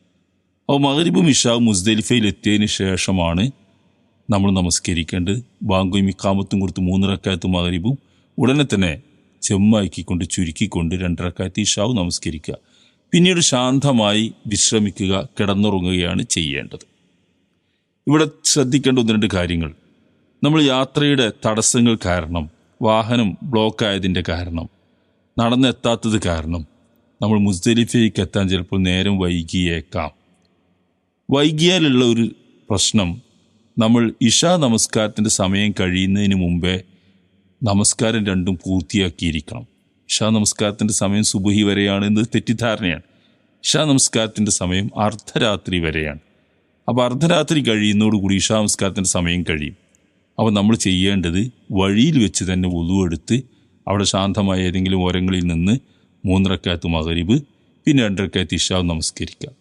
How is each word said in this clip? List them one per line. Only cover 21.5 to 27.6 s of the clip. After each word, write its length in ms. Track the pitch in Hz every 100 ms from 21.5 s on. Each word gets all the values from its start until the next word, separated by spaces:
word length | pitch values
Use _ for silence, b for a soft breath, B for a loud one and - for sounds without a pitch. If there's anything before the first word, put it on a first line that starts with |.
| 110 - 127 120 113
കാരണം, 480 | 92 87 80 82 78 - _ _
വാഹനം 480 | 110 110 110 120 107 -
ബ്ലോക്കായതിൻ്റെ 800 | - 113 110 104 110 98 95 90
കാരണം, 440 | 90 85 87 82 - - _ _ _ _ _ -
നടന്നെത്താത്തത് 840 | 117 123 131 117 123 117 113 107
കാരണം 420 | 92 82 78 85 78 _ _ _ _ _
നമ്മൾ 180 | 104 107
മുസ്ദലിഫയിലേക്ക് 840 | 101 90